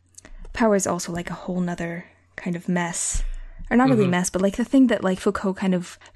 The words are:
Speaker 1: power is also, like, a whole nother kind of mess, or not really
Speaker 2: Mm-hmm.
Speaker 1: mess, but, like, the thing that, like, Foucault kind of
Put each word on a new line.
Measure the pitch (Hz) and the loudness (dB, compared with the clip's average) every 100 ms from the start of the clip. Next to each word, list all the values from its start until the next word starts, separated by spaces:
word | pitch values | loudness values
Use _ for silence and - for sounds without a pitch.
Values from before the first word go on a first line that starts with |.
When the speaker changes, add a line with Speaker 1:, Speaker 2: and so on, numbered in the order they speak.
| _ - - - - | _ -20 -20 -18 -12
Speaker 1:
power | - 226 202 | 0 2 4
is | - | 2
also, | 175 - | -2 -4
like, | 170 175 | -8 -8
a | |
whole | 170 - 180 | -8 -6 -4
nother | 175 175 170 170 - _ _ - | -4 -4 -6 -8 -14 _ _ -10
kind | 190 175 | -6 -4
of | 180 | -2
mess, | 180 170 175 - - - - - - - | -2 -2 -4 -4 -2 -4 -6 -12 -14 0
or | 233 | 4
not | 262 | 6
really | 233 | 4
Speaker 2:
Mm-hmm. | 185 | 4
Speaker 1:
mess, | 180 180 | 2 0
but, | 180 | 0
like, | 196 196 | 0 0
the | |
thing | 233 269 254 | 2 6 6
that, | 214 | 4
like, | 190 185 | 0 0
Foucault | 208 196 196 | -2 -2 -2
kind | 185 190 | -2 0
of | 180 180 - - | 0 -2 -12 -20